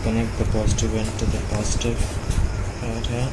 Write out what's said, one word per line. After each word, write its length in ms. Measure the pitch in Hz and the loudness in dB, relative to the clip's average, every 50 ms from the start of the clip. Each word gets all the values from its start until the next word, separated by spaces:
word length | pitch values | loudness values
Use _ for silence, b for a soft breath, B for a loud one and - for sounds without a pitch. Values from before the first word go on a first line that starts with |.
| - | 0
connect 340 | 117 110 113 117 - - | 0 0 0 0 0 0
the 80 | - 110 | 0 0
positive 500 | 98 - 110 107 107 - - 120 110 110 | 2 2 4 4 4 4 4 2 0 0
end 140 | 110 107 110 - - | 0 -2 -2 -2 -2
to 60 | 113 | 0
the 140 | 107 - - - - | 0 0 0 -2 -2
positive 480 | 104 104 104 - - - - 117 117 120 - - - - - - - - - - - - 95 - - - 120 | -2 0 0 0 0 0 0 0 0 0 0 -2 -2 -4 -2 0 0 2 2 2 0 0 -2 -4 -4 -4 -4
right 240 | 120 113 117 110 | -4 -2 -2 -2
here. 220 | 113 120 120 123 131 | -2 -2 -2 -2 -2